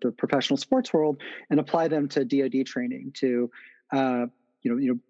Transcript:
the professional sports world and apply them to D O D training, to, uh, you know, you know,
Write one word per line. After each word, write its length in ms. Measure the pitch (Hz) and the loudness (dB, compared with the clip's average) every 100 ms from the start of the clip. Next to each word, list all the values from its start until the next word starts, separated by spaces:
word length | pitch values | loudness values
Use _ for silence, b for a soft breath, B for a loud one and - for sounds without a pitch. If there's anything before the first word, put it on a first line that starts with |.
the 80 | 123 | -4
professional 460 | - - 139 - 139 | -2 0 0 0 -2
sports 360 | - 262 247 | 2 0 2
world 300 | 165 156 143 B B - | 2 2 -2 B B 0
and 120 | 151 | 0
apply 280 | 147 165 165 | 2 0 2
them 200 | 156 143 | 0 0
to 160 | 151 | 0
D 180 | 127 139 | 2 2
O 60 | 135 | 2
D 160 | 131 | 0
training, 480 | 131 131 123 131 135 | -2 -4 -6 -6 -10
to, 360 | - 135 123 120 B B B _ | -4 0 0 -2 B B B _
uh, 360 | 135 131 123 123 - _ _ | 0 0 0 -2 -8 _ _
you 80 | 123 | -2
know, 60 | 120 | 0
you 140 | 135 | 0
know, 60 | 123 | 0